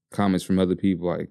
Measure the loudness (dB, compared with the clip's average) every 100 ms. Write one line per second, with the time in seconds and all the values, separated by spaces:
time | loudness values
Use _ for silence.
0 | _ -2 0 0 0 0 2 0 0 0
1 | -2 -4 -6